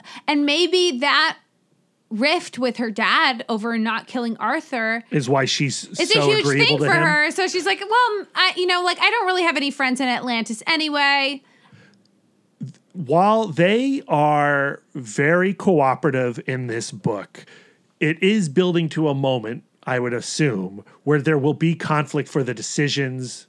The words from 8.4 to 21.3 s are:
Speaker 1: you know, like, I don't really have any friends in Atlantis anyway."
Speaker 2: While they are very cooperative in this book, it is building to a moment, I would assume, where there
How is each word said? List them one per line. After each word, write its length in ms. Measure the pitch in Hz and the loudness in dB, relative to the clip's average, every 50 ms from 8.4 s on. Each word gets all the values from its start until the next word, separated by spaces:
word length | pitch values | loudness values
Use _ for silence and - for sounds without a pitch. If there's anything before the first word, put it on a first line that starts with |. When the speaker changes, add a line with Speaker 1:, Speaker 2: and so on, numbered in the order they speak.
| 370 370 349 | 2 2 2
Speaker 1:
you 100 | 330 359 | 0 0
know, 160 | 359 359 359 359 | 0 0 2 0
like, 160 | 359 359 359 | 0 0 2
I 100 | - 392 | 0 2
don't 160 | 440 466 415 | 2 2 0
really 160 | 370 370 359 349 | 0 0 2 2
have 140 | 330 311 | 2 0
any 140 | 294 277 277 | 0 -2 -4
friends 300 | - - 269 254 254 254 | -2 -2 -2 -2 0 0
in 80 | 269 254 | 0 -2
Atlantis 540 | 240 - - 254 240 226 220 - 233 - - | -2 -2 -2 -2 -2 -2 -4 -4 -8 -10 -2
anyway." 760 | - - 311 311 311 294 294 285 277 277 277 277 269 285 269 - _ _ _ _ _ - - - - _ _ _ _ _ _ _ _ _ _ _ _ _ _ - 131 - - _ _ _ | -2 0 0 0 -2 0 2 4 4 4 2 2 -2 -4 -6 -12 _ _ _ _ _ -20 -20 -20 -20 _ _ _ _ _ _ _ _ _ _ _ _ _ _ -14 -14 -14 -18 _ _ _
Speaker 2:
While 540 | 185 160 120 147 170 185 208 220 226 226 | -12 -4 0 2 4 4 4 4 2 0
they 560 | 202 151 143 170 185 208 233 254 277 269 277 - - | -2 0 2 2 2 4 2 0 0 -2 -4 -2 -2
are 760 | 170 147 147 151 151 147 147 143 143 139 139 139 - - _ _ _ | 0 2 2 2 2 2 2 2 2 2 0 -2 -4 -6 _ _ _
very 600 | 151 127 107 - - 139 147 165 180 185 196 202 | -12 -12 -8 -2 0 2 2 4 2 2 0 -2
cooperative 840 | - - 208 185 156 139 131 127 117 - 156 131 131 127 123 117 117 - | 0 2 2 4 4 4 2 2 0 0 0 0 0 -2 -2 -4 -6 -6
in 200 | - 131 127 127 | -6 -6 -6 -4
this 240 | 120 110 117 107 - | -6 -6 -6 -6 -8
book, 560 | - 101 - 120 110 98 92 - _ - - - - - - _ _ _ _ _ _ _ | -12 -6 -4 -4 -4 -4 -8 -12 _ -20 -20 -20 -20 -20 -20 _ _ _ _ _ _ _
it 200 | 156 151 160 160 185 | -2 -2 0 2 2
is 260 | 190 214 220 190 156 | 2 4 4 2 2
building 400 | 131 175 185 185 170 170 165 151 | 2 2 2 2 2 0 0 -2
to 180 | - 160 160 151 | -2 -2 0 0
a 60 | 139 | 0
moment, 480 | 135 135 135 131 127 107 107 123 160 - _ _ _ _ | 0 0 0 0 -2 -4 -6 -10 -10 -12 _ _ _ _
I 160 | - 127 123 | -4 -2 -2
would 120 | 123 123 120 | -2 -2 -2
assume, 720 | 117 110 - - - 156 143 117 95 92 92 98 101 - _ _ _ _ | -4 -6 -6 -2 0 2 2 2 -2 -6 -8 -10 -14 -20 _ _ _ _
where 160 | 143 147 151 | 2 2 2
there 180 | 131 160 | 2 2